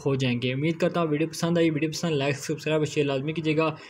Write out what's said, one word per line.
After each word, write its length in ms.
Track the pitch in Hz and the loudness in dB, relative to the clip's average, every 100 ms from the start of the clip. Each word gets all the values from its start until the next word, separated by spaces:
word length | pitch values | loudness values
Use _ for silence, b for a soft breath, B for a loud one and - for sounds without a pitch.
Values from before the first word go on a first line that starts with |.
| 143 | 0
हो 100 | 135 | 0
जाएंगे। 380 | 131 120 127 | 2 0 0
उम्मीद 220 | 131 156 160 | 0 -2 0
करता 240 | 175 175 | 0 2
हूँ 80 | 165 | 0
वीडियो 200 | 147 160 | 0 0
पसंद 300 | - 170 170 | -2 0 4
आई। 120 | 165 | 4
वीडियो 200 | 151 156 | 2 -2
पसंद, 220 | 151 175 | -2 -2
लाइक, 240 | 147 139 135 | 0 0 -2
सब्सक्राइब 440 | - 151 151 156 | -4 -4 0 0
और 60 | 151 | 2
शेयर 200 | 151 139 | 0 0
लाजमी 260 | 139 143 | 0 -2
कीजिएगा। 440 | 160 156 156 160 151 | -2 0 2 0 -2